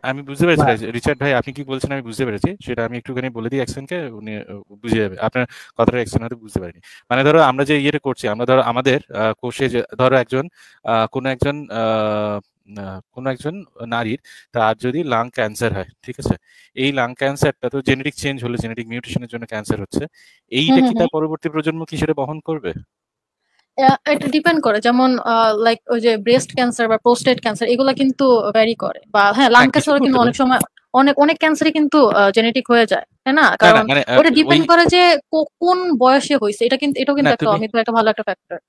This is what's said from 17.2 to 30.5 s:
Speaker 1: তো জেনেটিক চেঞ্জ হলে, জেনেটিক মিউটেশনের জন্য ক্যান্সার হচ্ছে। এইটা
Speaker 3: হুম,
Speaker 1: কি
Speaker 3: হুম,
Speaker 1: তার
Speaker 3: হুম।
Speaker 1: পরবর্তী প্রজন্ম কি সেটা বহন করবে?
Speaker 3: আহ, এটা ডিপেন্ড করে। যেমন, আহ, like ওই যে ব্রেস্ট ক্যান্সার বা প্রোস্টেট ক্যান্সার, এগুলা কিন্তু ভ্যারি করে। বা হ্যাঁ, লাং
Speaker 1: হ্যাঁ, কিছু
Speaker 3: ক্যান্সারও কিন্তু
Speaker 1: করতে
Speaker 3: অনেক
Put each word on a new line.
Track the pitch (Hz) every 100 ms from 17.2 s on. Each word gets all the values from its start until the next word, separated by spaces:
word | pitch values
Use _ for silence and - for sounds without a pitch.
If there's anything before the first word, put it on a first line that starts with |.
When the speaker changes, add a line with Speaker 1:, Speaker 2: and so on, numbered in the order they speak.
| 139 139 151 - 123
Speaker 1:
তো | 139
জেনেটিক | 131 131 135 -
চেঞ্জ | 143 139
হলে, | 120 120
জেনেটিক | 113 113 113
মিউটেশনের | 117 - - 120
জন্য | 120 117
ক্যান্সার | 110 104 107
হচ্ছে। | 98 - 147 _ _ _ _
এইটা | 123 160
Speaker 3:
হুম, | 262
Speaker 1:
কি | 262
Speaker 3:
হুম, |
Speaker 1:
তার | 226
Speaker 3:
হুম। | 220
Speaker 1:
পরবর্তী | 156 156 156 165
প্রজন্ম | 156 156 160 165
কি | 151
সেটা | 156
বহন | 151 135 156
করবে? | - 156 98 80 - _ _ _ _ _ _ _ _ -
Speaker 3:
আহ, | 269 269 -
এটা | 294 285
ডিপেন্ড | 302 339 330
করে। | 240 208
যেমন, | 226 247 262 247
আহ, | - 226 226 214
like | 226 233 -
ওই | 240
যে | 226 220
ব্রেস্ট | 202 240 -
ক্যান্সার | - 247 240 226
বা | 220
প্রোস্টেট | 240 240 - 247
ক্যান্সার, | 233 208 226
এগুলা | 240 269
কিন্তু | 269 269 254 269 240 208
ভ্যারি | 214 220 233
করে। | - - _
বা | 208 202
হ্যাঁ, | 208 277
লাং | 240
Speaker 1:
হ্যাঁ, | 254
কিছু |
Speaker 3:
ক্যান্সারও | 294 277 285
কিন্তু | 269 254
Speaker 1:
করতে |
Speaker 3:
অনেক | 240 240 254